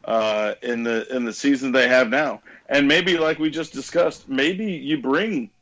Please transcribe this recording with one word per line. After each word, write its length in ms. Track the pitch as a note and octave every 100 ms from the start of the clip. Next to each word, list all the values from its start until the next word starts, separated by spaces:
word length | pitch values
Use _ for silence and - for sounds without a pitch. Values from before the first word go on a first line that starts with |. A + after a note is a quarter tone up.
uh, 500 | - A2 A2 G#2+ G#2+ G#2
in 220 | B2 A#2
the, 300 | A#2 A2+ A2+
in 100 | B2+
the 80 | A#2
season 400 | G#2+ C#3+ C3+ C3
they 160 | B2+ B2+
have 200 | B2+ A#2+
now. 320 | C3+ D3 G#2 - - -
And 180 | C#3 C#3
maybe, 300 | D#3+ F3+ E3+
like 200 | D#3+ D#3+
we 120 | D#3
just 220 | D3 D#3
discussed, 560 | - - E3+ F3 F#3+ -
maybe 440 | C3+ D3+ F#3+ G#3+
you 260 | E3 C#3 D3+
bring 500 | B2+ D3 A3 E3 G#2+ _